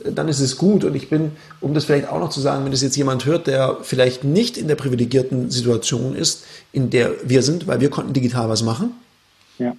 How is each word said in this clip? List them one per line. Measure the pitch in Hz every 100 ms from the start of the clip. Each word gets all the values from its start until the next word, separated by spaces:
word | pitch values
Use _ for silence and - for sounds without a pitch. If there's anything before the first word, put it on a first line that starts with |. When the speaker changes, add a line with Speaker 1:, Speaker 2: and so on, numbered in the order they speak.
Speaker 1:
äh, | 139
dann | - 151
ist | 139
es | 135 -
gut. | 180 202
Und | - 143
ich | -
bin, | 156 156 151 - -
um | 139
das | 151 -
vielleicht | 143 143
auch | 156
noch | 170
zu | 143
sagen, | 139 139 135
wenn |
das | 135
jetzt | 135 139
jemand | 135 127 127
hört, | 170 139
der | 135 131 -
vielleicht | - 127 127 127
nicht | 139 170 233 -
in | 160
der | 147
privilegierten | 139 123 120 131 127 127 123
Situation | 127 120 113 - 123 131 -
ist, | 160 - - - -
in | - 123
der | 127 113 -
wir | - 127
sind, | 120 170 156
weil | 123
wir | 139
konnten | 156 131
digital | 135 123 123 113
was | 110
machen. | 113 117 233 - _ _ _ _ _ -
Speaker 2:
Ja. | 123